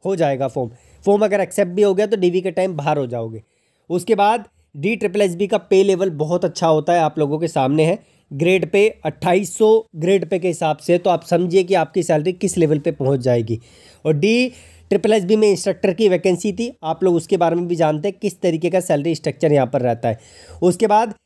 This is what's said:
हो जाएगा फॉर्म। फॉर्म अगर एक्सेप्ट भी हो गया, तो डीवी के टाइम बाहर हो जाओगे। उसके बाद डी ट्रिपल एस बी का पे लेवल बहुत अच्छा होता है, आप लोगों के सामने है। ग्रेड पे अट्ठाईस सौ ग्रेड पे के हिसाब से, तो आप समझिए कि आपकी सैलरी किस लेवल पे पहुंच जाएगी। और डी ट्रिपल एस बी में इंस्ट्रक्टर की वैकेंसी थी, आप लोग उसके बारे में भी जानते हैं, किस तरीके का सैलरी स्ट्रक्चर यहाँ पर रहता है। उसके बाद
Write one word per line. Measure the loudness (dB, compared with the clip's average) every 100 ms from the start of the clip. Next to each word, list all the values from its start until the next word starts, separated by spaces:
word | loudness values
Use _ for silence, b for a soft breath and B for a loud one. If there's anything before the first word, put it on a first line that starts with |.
हो | -6 0
जाएगा | 0 0 -4
फॉर्म। | -4 -6 -8 b b
फॉर्म | 0 2
अगर | 2 0
एक्सेप्ट | -2 -2 -2
भी | 2
हो | 2
गया, | 2 0
तो | 0
डीवी | 0 0
के | -2
टाइम | -2 -2 -2
बाहर | -2 -2
हो | -2
जाओगे। | -6 -10 -12 -20 _ _ _ -6
उसके | -4 0
बाद | 2 2 0 -4 _ _ -6
डी | -4 -2
ट्रिपल | -2 0
एस | -2
बी | 0 -2
का | -2
पे | 0 2
लेवल | 4 2 -2
बहुत | -4 -2 -2
अच्छा | -2 0 2
होता | 2 2
है, | 2
आप | 0 0
लोगों | -2 -2
के | -4
सामने | -2 0 2
है। | 2 0 b b b
ग्रेड | -4 0 0 2
पे | 2 2 0
अट्ठाईस | -10 -4 0 0 0 0
सौ | 4 2 0 -4
ग्रेड | 0 0 0
पे | -4
के | -2
हिसाब | -2 -2 -2
से, | 0 0
तो | 2
आप | -2
समझिए | 0 -2 2 0
कि | 2
आपकी | 0 0 -2
सैलरी | 0 0 -2
किस | -2 -2 0
लेवल | 2 0
पे | -2
पहुंच | -2 0 0
जाएगी। | 2 0 0 -6 b b b b
और | -2
डी | 0 2 2 0 B B B B
ट्रिपल | -2 2
एस | 0
बी | 2 2
में | 2
इंस्ट्रक्टर | 2 -2 -2 -2
की | 2 2
वैकेंसी | 2 0 0 -2
थी, | -4 -6 -6
आप | -6 -2
लोग | 0
उसके | 0 0 0
बारे | 0 0
में | -2
भी | 0
जानते | 0 0 -4
हैं, | -6
किस | -6 -4
तरीके | -2 0 0
का | -2
सैलरी | 0 -2 -2
स्ट्रक्चर | -4 -4 -2 2
यहाँ | 2 2
पर | 0
रहता | -2 -2 -4
है। | -4 B B B B
उसके | 0 2 2
बाद | 2 0 -4